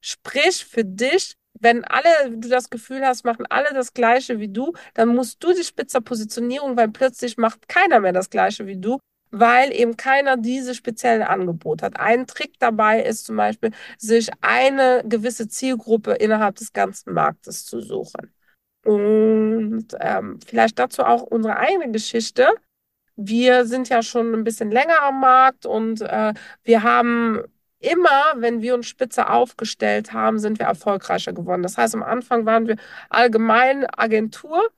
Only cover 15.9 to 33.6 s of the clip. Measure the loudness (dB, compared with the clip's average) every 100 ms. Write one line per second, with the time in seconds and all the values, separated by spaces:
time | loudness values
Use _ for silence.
15.9 | -2 0 -2 2 2 0 -2 -12 -4 -4
16.9 | -4 -6 0 0 -2 -14 -16 -12 -12 -8
17.9 | -10 -10 -14 -18 _ _ _ _ _ 0
18.9 | 0 2 4 4 4 2 0 -2 -6 -8
19.9 | -8 -4 -4 -6 -14 -8 0 2 2 -4
20.9 | 0 2 0 0 -4 -2 -2 0 0 -2
21.9 | -6 -4 -4 -4 2 4 4 _ _ _
22.9 | _ _ -14 -4 2 4 4 4 -2 0
23.9 | 0 0 -2 -2 -2 -4 -4 -2 0 2
24.9 | 2 2 2 4 6 4 2 -6 -4 -4
25.9 | -4 -4 -2 -2 -4 -12 -16 2 4 4
26.9 | 2 2 2 0 -2 -6 _ _ _ -2
27.9 | 2 4 4 2 0 -2 -2 -2 -4 -4
28.9 | -8 -6 -2 0 2 0 -2 -10 -4 0
29.9 | -2 -4 -2 0 0 -4 -2 -2 -2 -2
30.9 | -4 -2 -6 -4 -10 -6 -4 -4 -2 -2
31.9 | -2 -6 -6 -2 -2 2 0 0 -6 -8
32.9 | -20 -4 2 2 2 2 4